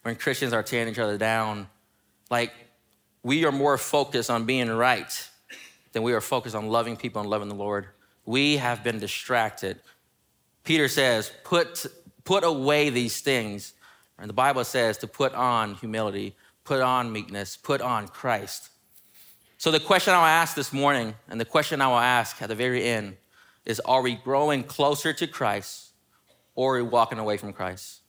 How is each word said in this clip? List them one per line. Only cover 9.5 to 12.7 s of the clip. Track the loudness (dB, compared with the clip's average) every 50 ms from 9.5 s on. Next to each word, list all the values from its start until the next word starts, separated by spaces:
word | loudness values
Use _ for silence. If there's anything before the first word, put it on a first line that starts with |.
| -4 -6 -8 -8 -8 -10 _ -20 _ _ _ _ _ _ _ _ _ _ _ _ _ _ _
Peter | 0 2 2 2 2
says, | 2 2 2 4 2 0 -2 -6 -12 -18 -6
"Put, | 0 2 2 2 0 -4 -10 -10 -10 -14 -16 _ -20 _ _ _
put | 0 2 2 4
away | 2 0 2 2 2